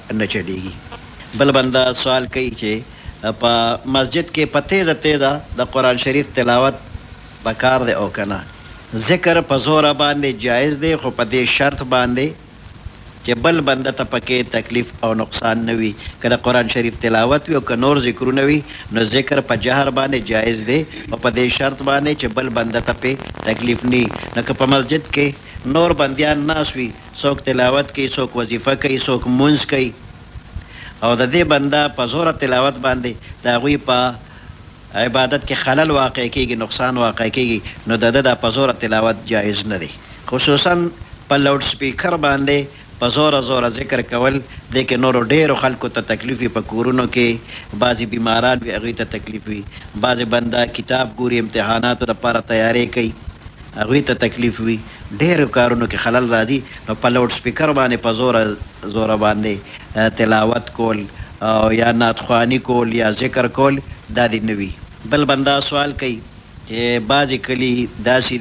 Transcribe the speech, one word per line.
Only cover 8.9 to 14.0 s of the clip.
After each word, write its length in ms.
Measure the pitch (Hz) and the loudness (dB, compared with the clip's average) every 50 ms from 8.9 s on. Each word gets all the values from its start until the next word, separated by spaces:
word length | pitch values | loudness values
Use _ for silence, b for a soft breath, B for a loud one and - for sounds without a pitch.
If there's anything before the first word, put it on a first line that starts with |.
| - 110 110 113 | -8 -4 0 0
ذکر 340 | 180 175 - 175 165 165 160 - 139 | 0 2 2 4 4 4 2 2 0
په 140 | 131 110 147 | 0 2 4
زوره 240 | 156 156 151 147 143 | 4 4 4 4 2
باندې 500 | 135 147 147 143 143 143 139 123 107 113 123 | 2 2 0 2 0 0 -2 -2 -2 0 0
جایز 340 | 117 123 139 151 151 139 156 | 2 2 2 2 0 0 0
دی، 100 | 160 160 | 0 0
خو 140 | - - 131 | 0 -2 -4
په 200 | - - 120 110 | -2 -2 -2 0
دې 260 | 123 131 123 113 - - | 0 0 2 2 2 2
شرط 280 | 139 143 139 - 135 123 127 | 2 0 0 -2 -2 0 2
باندې 500 | 127 123 123 123 127 139 156 160 - - - - - - - - - - - - - - - - - - | 2 2 2 0 0 -2 -2 -4 -8 -16 -20 -20 -20 -20 -20 -20 -18 -18 -18 -18 -18 -20 -20 -18 -8 -4
چې 120 | 120 120 117 131 | -2 -2 2 2
بل 120 | 165 170 160 147 139 | 2 2 2 2 2
بنده 240 | 135 131 131 135 131 | 0 0 0 -2 -4
ته 120 | - | -4